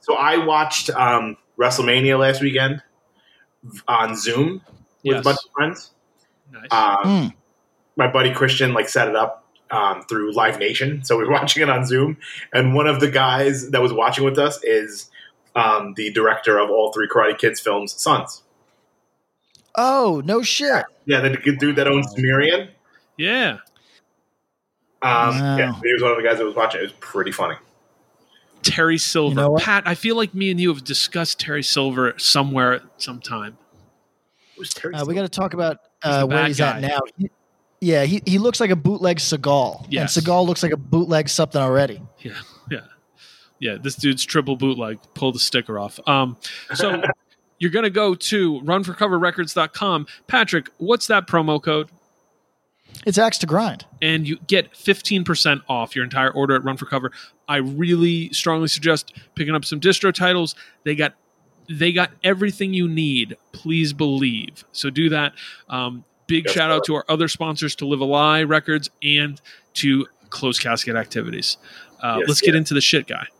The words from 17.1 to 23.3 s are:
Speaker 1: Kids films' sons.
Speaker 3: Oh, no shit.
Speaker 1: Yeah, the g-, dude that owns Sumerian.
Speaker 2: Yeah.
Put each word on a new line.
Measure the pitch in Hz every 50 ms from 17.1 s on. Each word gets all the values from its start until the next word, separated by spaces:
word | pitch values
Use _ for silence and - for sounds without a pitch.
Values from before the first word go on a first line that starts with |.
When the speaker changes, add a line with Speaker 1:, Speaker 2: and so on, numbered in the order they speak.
| - 117 110 107 107 -
Speaker 1:
Kids | - 113 110 -
films' | - 113 101 101 101 101 -
sons. | - - 160 147 117 - - - - _ _ _ _ _ _ _ _ _ _ _ _ _ _ _ _ _ _ _ _ _ _ _ _ _ _ _
Speaker 3:
Oh, | - 240 254 269 269 254 214 170 147 135
no | 156 202 233 254
shit. | - - - 285 285 262 - - - _ _ _
Speaker 1:
Yeah, | - 139 131
the | 131 135
g-, | 131 - - 143 143
dude | 135 139 147 147
that | 139 139 139
owns | 139 143 139 135 -
Sumerian. | 131 131 131 131 135 147 156 175 185 196 - - _ _ _ _ _ _ _ _
Speaker 2:
Yeah. | - 151 185